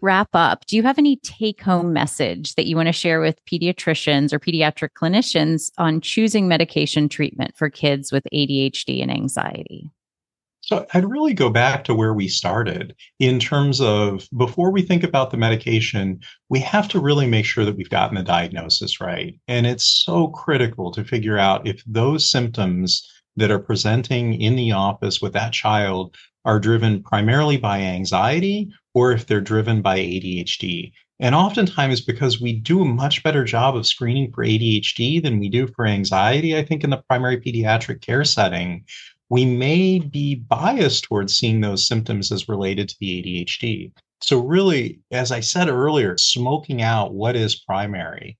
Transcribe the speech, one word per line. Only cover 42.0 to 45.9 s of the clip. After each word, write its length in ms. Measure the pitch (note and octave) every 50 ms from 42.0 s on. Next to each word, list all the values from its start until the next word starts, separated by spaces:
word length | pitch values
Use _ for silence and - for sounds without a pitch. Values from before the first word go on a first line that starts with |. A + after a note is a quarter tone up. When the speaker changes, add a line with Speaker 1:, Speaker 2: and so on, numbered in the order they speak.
| A2 - G#2+ G2+ G2 -
Speaker 2:
as 160 | G#2 F#2 -
related 400 | - G#2+ G2 G2 F#2+ G2 F#2+ G#2 G2+
to 60 | - -
the 180 | G#2 F#2+ F2+
A 40 | F2+ E2+
D 160 | F2+ F2+ F2
H 180 | F2 - -
D. 340 | - B2 A#2 G#2 F#2 F#2 F2+ - _ _ _ _ _
So 180 | - - C#3 B2
really, 600 | B2 C3+ E3+ F#3+ G3 F#3+ D#3+ C3+ A#2 - - - _ _
as 200 | B2 B2+ B2+ A#2
I 80 | C3 A#2
said 300 | A2 - - F3 F3+ D#3
earlier, 500 | B2+ B2+ C#3 D3+